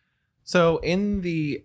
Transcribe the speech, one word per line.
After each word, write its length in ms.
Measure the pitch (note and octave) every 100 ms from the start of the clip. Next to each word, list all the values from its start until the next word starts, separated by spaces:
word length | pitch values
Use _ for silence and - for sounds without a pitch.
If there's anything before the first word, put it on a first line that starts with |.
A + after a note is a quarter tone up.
| _ _ _ _
So 360 | - F3+ E3+ D#3+
in 420 | - F#3 G3+ G3+
the 440 | F3 E3 D3 B2+